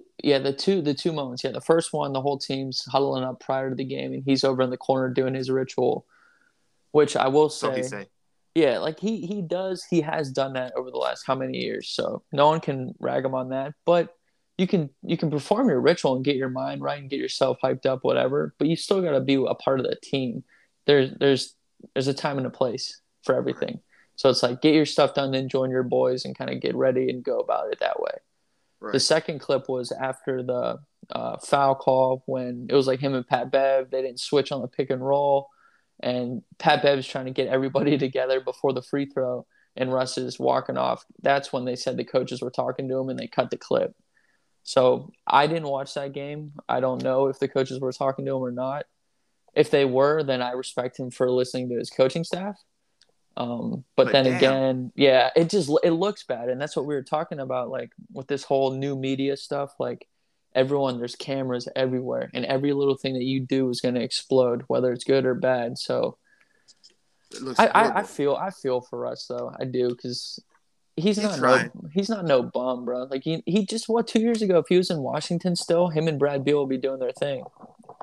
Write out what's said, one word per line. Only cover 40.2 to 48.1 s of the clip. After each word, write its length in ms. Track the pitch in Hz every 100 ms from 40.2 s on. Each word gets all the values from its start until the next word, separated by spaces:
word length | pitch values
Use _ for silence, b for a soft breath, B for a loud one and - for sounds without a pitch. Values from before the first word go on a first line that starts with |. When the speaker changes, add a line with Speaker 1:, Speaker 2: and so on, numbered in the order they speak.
| 127 -
Speaker 1:
walking 380 | 131 131 131 127
off. 280 | 127 120 _ _
That's 300 | 139 139 139
when 140 | 135 127
they 100 | 123
said 220 | - 123
the 80 | 123
coaches 360 | 131 127 123
were 100 | 123
talking 360 | - 123 127 135
to 100 | 131
him, 120 | 131
and 100 | 123
they 80 | 117
cut 220 | - 127
the 60 | -
clip. 360 | - - - - _ _ _ _ _ _
So 480 | - - 127 123 135 - -
I 200 | 139 151
didn't 200 | 165 151
watch 260 | 135 135 -
that 180 | 139
game. 400 | 139 143 147 151 143 -
I 100 | 127
don't 240 | 131 127
know 240 | 131 131 139
if 120 | 135
the 80 | 131
coaches 300 | 139 131 131
were 100 | 131
talking 340 | 127 135